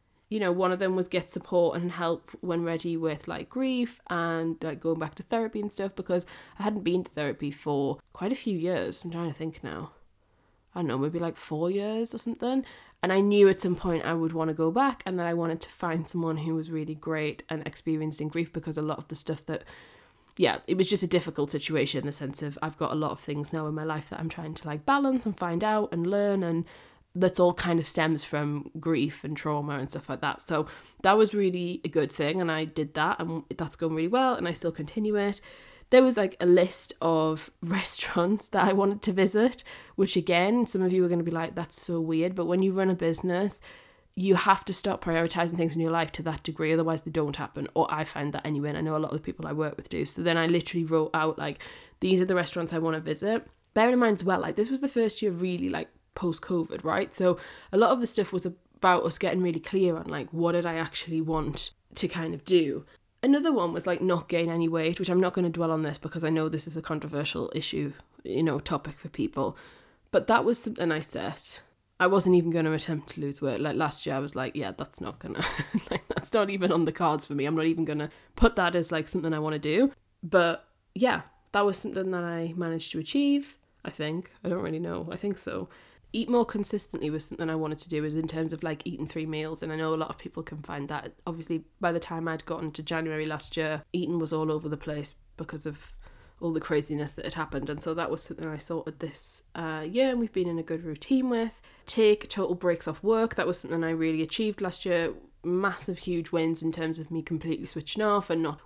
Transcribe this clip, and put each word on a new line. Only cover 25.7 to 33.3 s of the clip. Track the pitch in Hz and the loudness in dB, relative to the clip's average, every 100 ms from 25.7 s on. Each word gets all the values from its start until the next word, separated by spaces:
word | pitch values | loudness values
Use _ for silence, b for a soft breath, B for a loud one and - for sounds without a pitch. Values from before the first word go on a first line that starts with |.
| 214 208 | 2 0
and | 170 170 | 0 0
learn, | 202 202 196 | 2 2 2
and | 170 170 165 B B B _ 175 | 2 0 -2 B B B _ 2
that's | 185 185 | 2 6
all | 175 175 | 4 4
kind | 180 165 | 2 2
of | 151 | 2
stems | - 160 156 | 2 2 2
from | - 147 147 147 143 165 | 0 -2 -2 -4 -6 -6
grief | 160 151 143 - | 0 2 0 -4
and | 147 147 | -8 -4
trauma | 156 147 147 143 | -2 -2 -2 -4
and | 139 | -4
stuff | - - | -8 -8
like | 170 | -4
that. | 143 - | -4 -4
So | - 156 151 B B B | -2 -2 -2 B B B
that | 190 208 | 6 8
was | 214 | 6
really | 208 190 180 175 180 | 6 2 2 -4 -4
a | 165 | -2
good | 160 139 | 0 0
thing, | - 147 185 | 0 0 2
and | 170 | 0
I | 156 156 | 0 -2
did | 156 147 | -4 -4
that, | 156 160 - | 0 0 0
and | 165 | -2